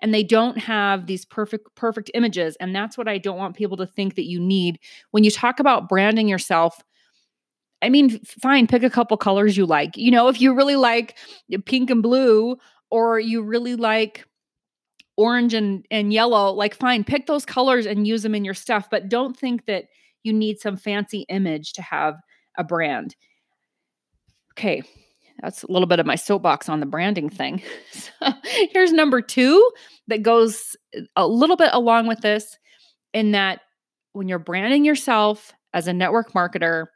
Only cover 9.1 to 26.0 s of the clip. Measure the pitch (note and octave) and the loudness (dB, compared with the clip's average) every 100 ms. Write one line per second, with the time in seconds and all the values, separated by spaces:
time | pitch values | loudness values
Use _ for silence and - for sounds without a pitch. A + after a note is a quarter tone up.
9.1 | G#3+ G3+ G3 G#3 G3 E3+ D3+ D#3 - A#3+ | 0 2 2 4 2 2 2 0 0 4
10.1 | A#3+ B3 A#3 C4 C4 C#4 C#4 A#3+ A#3 A3+ | 6 4 4 4 4 2 2 2 0 -2
11.1 | - - - - F#3+ - C4 B3+ A#3 A#3 | -12 -20 -20 -10 -10 -2 -2 2 2 2
12.1 | C4 B3+ G#3+ A#3 B3+ _ _ _ A3+ A#3 | 4 4 4 2 -6 _ _ _ 0 0
13.1 | A3+ A3+ A3+ G#3+ A#3 A#3+ A#3+ A3+ A3 A3 | 0 -2 -4 -4 -4 -4 -4 0 0 -2
14.1 | - - _ _ _ _ _ _ _ _ | -6 -20 _ _ _ _ _ _ _ _
15.1 | - A3+ A#3+ A#3+ A3 G#3 F#3+ - G#3+ G3+ | 0 0 2 0 0 -2 -4 -6 -4 0
16.1 | G#3+ A#3+ G#3+ G3 G3 G#3 - B3 A#3 G#3 | 2 2 2 2 0 -4 -2 -2 0 -2
17.1 | C#4+ C#4+ D4 - B3+ C4 B3 G#3+ G#3 G#3 | -4 -2 -4 -4 -2 2 0 0 -2 -2
18.1 | A3+ A3 G#3+ G3 F#3 - G#3+ - G3 F#3+ | -2 -4 -4 -6 -8 -4 -4 -2 -6 -2
19.1 | A#3 C4 - C4 A#3+ - F#3+ - _ _ | -4 -4 -6 -6 -6 -6 -8 -8 _ _
20.1 | _ A3 G#3+ G#3+ G#3 G#3 F#3+ G#3+ G3+ G3 | _ -4 -2 -2 -4 -8 -8 -6 -6 -6
21.1 | G#3 - G3 F#3 D3+ D#3 - E3+ D3 D3+ | -10 -6 -4 -4 -4 -10 -16 -8 -4 -4
22.1 | D3+ _ _ _ - D#3+ E3+ D3+ A#2+ - | -6 _ _ _ -10 -4 -4 -2 -4 -10
23.1 | - _ _ _ _ _ _ _ _ _ | -16 _ _ _ _ _ _ _ _ _
24.1 | _ _ _ _ - G#3 C#3+ - _ _ | _ _ _ _ -6 -4 -4 -8 _ _
25.1 | _ _ - - - - F#3 F3+ E3+ | _ _ -16 -14 -14 -4 -2 2 2